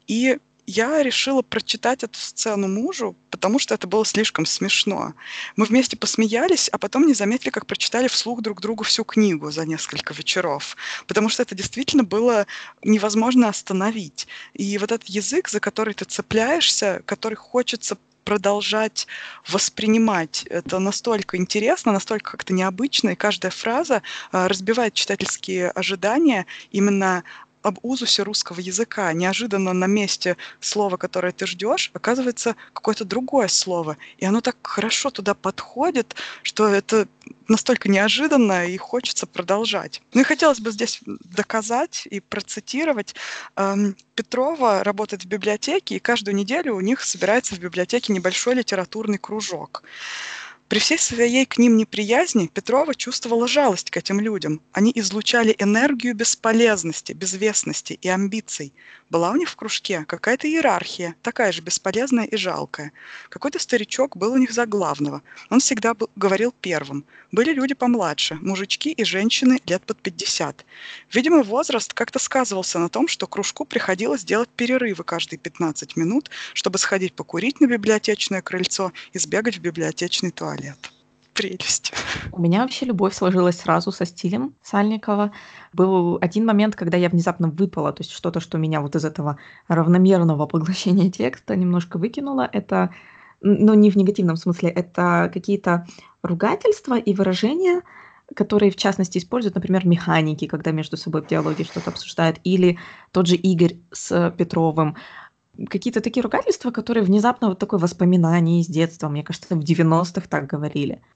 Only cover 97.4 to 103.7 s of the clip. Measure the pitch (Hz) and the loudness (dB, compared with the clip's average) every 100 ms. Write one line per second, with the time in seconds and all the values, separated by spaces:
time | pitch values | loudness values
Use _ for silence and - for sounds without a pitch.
97.4 | 214 320 370 359 - - - - _ - | 0 2 2 2 -2 -16 -20 -20 _ -4
98.4 | 202 208 202 196 202 196 180 180 175 247 | 0 4 4 4 0 0 0 -2 -2 -2
99.4 | 214 180 175 185 185 170 170 160 156 151 | 0 0 2 2 4 4 4 2 2 -2
100.4 | 151 156 160 160 151 156 - 160 151 160 | -4 -4 -2 -2 -4 -8 -4 -4 0 0
101.4 | 156 151 165 175 175 - - - 165 160 | 0 -2 -6 -6 -8 -8 -8 0 0 2
102.4 | 180 185 180 170 - - - 180 175 175 | 2 4 4 2 -6 -20 -4 0 4 4
103.4 | 185 170 170 | 4 4 4